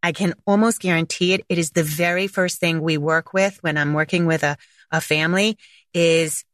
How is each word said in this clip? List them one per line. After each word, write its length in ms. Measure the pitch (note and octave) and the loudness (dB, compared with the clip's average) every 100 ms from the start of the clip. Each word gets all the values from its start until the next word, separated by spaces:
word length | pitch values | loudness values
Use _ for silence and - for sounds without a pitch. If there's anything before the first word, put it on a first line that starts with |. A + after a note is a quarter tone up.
I 80 | F3 | -4
can 220 | D#3 F#3+ E3+ - | -2 -4 -2 0
almost 340 | G3+ A3+ A3+ | 2 2 0
guarantee 540 | F3+ E3 E3 - F3+ | 0 0 -2 -2 0
it. 120 | F#3+ - | 0 -2
It 80 | F3 | -4
is 140 | E3 | -2
the 120 | - | 0
very 440 | D#3 D3+ E3+ F3+ G3 | -2 0 -2 0 -4
first 320 | G3 F3+ - | -2 -2 0
thing 220 | F3 E3 | -2 0
we 160 | D#3+ D#3 | 0 -2
work 360 | D3 D#3+ E3 | 0 -2 0
with 240 | F#3+ G3 G3 | 0 0 -2
when 160 | E3+ D3+ | -4 0
I'm 160 | D3 | 0
working 320 | D3+ D#3 F3+ E3+ | 0 0 2 2
with 180 | D#3+ | 2
a, 140 | D3 C#3+ - _ _ | 0 -4 -12 _ _
a 100 | D#3+ | -6
family 560 | - D3+ D#3+ F#3 G#3 G#3+ - _ _ | 0 0 2 2 0 -2 -12 _ _
is 500 | F3 E3+ E3 D#3+ - - | 0 4 4 2 -4 -12